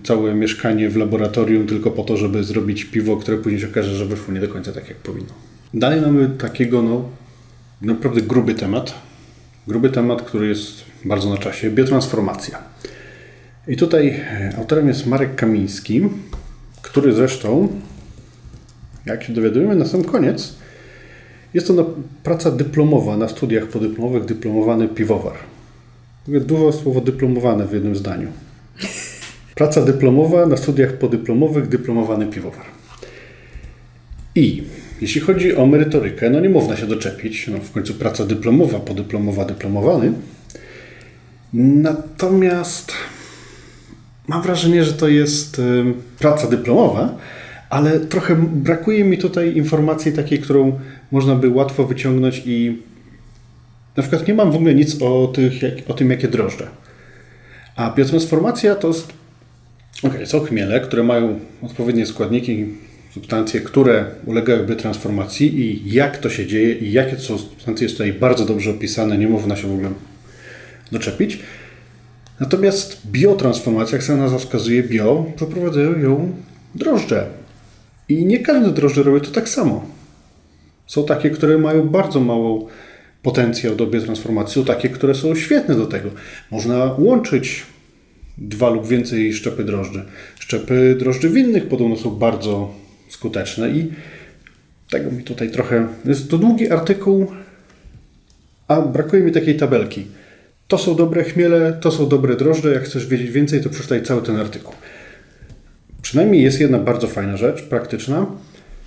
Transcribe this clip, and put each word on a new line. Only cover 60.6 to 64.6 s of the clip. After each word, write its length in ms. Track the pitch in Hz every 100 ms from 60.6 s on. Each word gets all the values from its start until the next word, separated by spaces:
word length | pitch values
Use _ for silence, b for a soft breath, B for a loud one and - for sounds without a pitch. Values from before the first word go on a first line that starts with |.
| 98 113
które 240 | - 117
mają 360 | 117 120 113 104 - -
odpowiednie 420 | 120 - 120 117 107
składniki, 600 | - 104 120 123 107 107 - B B B
substancje, 480 | - - 113 110 110
które 440 | - 139 131 110 101 - -
ulegają 400 | 113 113 113